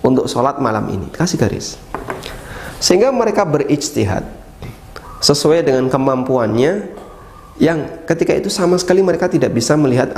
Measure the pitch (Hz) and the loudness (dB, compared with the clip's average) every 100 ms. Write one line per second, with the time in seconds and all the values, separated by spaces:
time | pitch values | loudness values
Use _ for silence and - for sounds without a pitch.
0 | 139 127 - 120 127 139 127 107 107 98 | 4 2 0 0 0 0 -2 0 -2 -6
1 | - - 170 - 110 90 - - - - | -6 -4 -2 0 0 -2 -8 -14 -14 -12
2 | - - - - - - - - - 180 | -10 -10 -10 -14 -14 -14 -14 -4 2 4
3 | 254 254 220 208 190 143 143 147 - 117 | 4 2 0 2 0 0 2 0 0 -2
4 | 107 90 - - - - - - - - | 0 -2 -6 -14 -20 -18 -16 -16 -18 -18
5 | - - - 147 151 165 165 131 127 135 | -18 -4 0 2 4 2 2 2 2 0
6 | 135 127 127 131 110 110 139 202 202 - | 0 0 0 0 2 2 2 0 -6 -14
7 | - - - - - - 151 165 139 - | -18 -20 -20 -20 -20 0 2 2 -4 -10
8 | - 170 185 - 196 202 175 180 - 185 | -4 0 2 0 -2 0 2 2 2 2
9 | 190 170 180 175 127 113 113 151 143 123 | 4 2 0 2 2 0 2 2 4 2
10 | 123 | 0